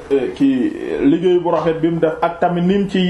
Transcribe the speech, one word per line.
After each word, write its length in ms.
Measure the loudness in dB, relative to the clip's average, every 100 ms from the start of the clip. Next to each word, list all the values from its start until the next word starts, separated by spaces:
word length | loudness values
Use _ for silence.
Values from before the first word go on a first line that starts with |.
| -2
euh, 160 | -2 -2 0
kii 340 | 2 2 0 -4 -6 0 2
liggéey 300 | 2 2 2
bu 100 | 2
rafet 240 | -2 0
bi 160 | 0 0
mu 100 | 0
def 140 | 0 0
ak 180 | -4 0
tamit 220 | -2 0
ni 160 | 0 0
mu 120 | 0
ci 100 | 0 0